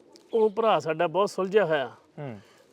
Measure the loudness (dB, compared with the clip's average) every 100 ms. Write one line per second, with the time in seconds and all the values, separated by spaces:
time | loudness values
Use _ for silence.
0 | _ -20 -4 0 2 2 2 2 0 -2
1 | 0 0 -2 -2 0 2 2 0 -2 -10
2 | _ -14 -12 -12 -18 _ _